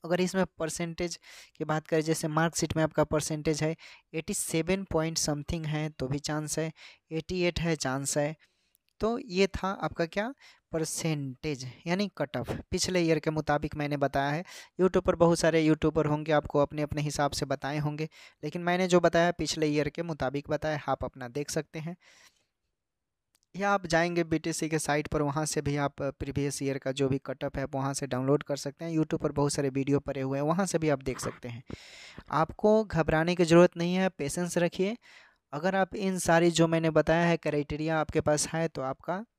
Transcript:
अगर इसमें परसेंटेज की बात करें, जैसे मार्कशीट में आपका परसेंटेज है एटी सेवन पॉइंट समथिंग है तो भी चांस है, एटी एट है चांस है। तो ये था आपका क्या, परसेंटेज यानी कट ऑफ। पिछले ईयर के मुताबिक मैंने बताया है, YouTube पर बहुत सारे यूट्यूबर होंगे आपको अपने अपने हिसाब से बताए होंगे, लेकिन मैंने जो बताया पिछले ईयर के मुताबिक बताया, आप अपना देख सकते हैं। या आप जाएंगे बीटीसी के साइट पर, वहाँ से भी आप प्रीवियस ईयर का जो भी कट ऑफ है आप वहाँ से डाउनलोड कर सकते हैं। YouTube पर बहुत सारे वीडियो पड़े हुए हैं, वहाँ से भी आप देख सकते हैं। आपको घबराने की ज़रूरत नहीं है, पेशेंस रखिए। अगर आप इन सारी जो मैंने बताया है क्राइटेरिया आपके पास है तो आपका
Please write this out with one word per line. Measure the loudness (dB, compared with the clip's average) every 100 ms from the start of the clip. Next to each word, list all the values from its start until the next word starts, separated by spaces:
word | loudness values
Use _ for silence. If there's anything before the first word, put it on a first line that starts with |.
अगर | 0 0
इसमें | 2 0 -2 _
परसेंटेज | -6 -4 -6 -4 -6 -6 -16 -20 -20 _
की |
बात | -2 -2 0
करें, | 0
जैसे | 2 0 0
मार्कशीट | 2 0 0 -2 0
में |
आपका | 0 2
परसेंटेज | 2 0 -2 -4 -2 0
है | -2 -4 -12 -20 _
एटी | -10 -6
सेवन | -6 -2 -2 0 -2
पॉइंट | 0 -2 0 -2
समथिंग | -2 -4 -4 -6 -4
है | -4 -4
तो | -6 -4
भी | -4
चांस | -4 -6 -4 -4
है, | -4 -8 -20 -20 _
एटी | -8 -6 0
एट | 0 0
है | -2 0
चांस | -2 -2 -2 0
है। | -2 -4 _ _ _ _ _ _
तो | -2 -2
ये | -4 0 0
था | 0 -6 -4
आपका | -6 -2 -2
क्या, | -2 -4 -8 -20 _ _
परसेंटेज | -4 -4 -4 -2 -2 -4 -8 -6 -6 -8 -10 -4
यानी | -2 -2 -4
कट | -4 -4
ऑफ। | -6 -8 -6
पिछले | -4 0 2
ईयर | 2 2
के | 0
मुताबिक | -2 0 0 0 -6
मैंने | -4 0
बताया | 0 0 0
है, | -2 -8 -16 -18 0
YouTube | 2 4
पर | 2
बहुत | 4 6 6
सारे | 4 4
यूट्यूबर | 4 4 2 2 2
होंगे | 0 2
आपको | 2 2 0
अपने | 0 0
अपने | -4 -2
हिसाब | -4 0 -2
से | -2 -4
बताए | -4 -4 -2
होंगे, | -2 -4 -8 -10 -20 _
लेकिन | -10 -4
मैंने | -2 0 4
जो | 6
बताया | 6 4 2
पिछले | 0 -4 -2 0
ईयर | 0 -2
के | -4
मुताबिक | -8 -4 -4 -4 -4
बताया, | -4 -2 -4 -4
आप | -4
अपना | -4 -10 -12
देख | -10 -6
सकते | -6 -6 -10
हैं। | -10 -12 _ -20 -20 _ _ _ _ _ _ _ _ _ _ _ _
या | -4 0
आप | 0 2
जाएंगे | 2 2 0
बीटीसी | 0 0 -2 -4 -2
के | -2
साइट | 0 -2 -2
पर, | -2
वहाँ | 0 -2 -2
से | -2
भी | -2 -2
आप | -2 -4
प्रीवियस | -6 -6 -6 -4 -4 -2
ईयर | -4 -4
का | -4
जो | 0 0
भी | 0 -4
कट | -6
ऑफ | -6 -6
है |
आप | -6
वहाँ | -4 -4
से | -4 -4
डाउनलोड | -2 2 0
कर | 0 -6
सकते | -6 -8
हैं। | -4
YouTube | 0 0 0
पर | -2
बहुत | 0 0
सारे | 2 -2
वीडियो | 0 0 0
पड़े | 0 -6
हुए | -4 -2
हैं, |
वहाँ | 0 0 0
से | 0
भी | 2
आप | 0
देख | -2 -4
सकते | -6 -8 -12
हैं। | -14 -14 -16 -16 -20 -20 -20 -4
आपको | -2 -2 2 4 4
घबराने | 4 0 2 2 2
की | 2
ज़रूरत | 8 10 8 6
नहीं | 0
है, | 2 0
पेशेंस | -2 -4 -2 -2 2
रखिए। | 0 0 -2 -4 -12 -20 -20 _ _
अगर | -4 -2
आप | 0 0
इन | 0 -2 -2
सारी | 4 6 6
जो | 4 4
मैंने | 4 4
बताया | 4 4 4 4
है | 2
क्राइटेरिया | 0 -2 -2 -4 -2 -2
आपके | 0 0
पास | 2 0 0
है | -2 -4
तो | -4
आपका | -6 -6 -6 -8 -8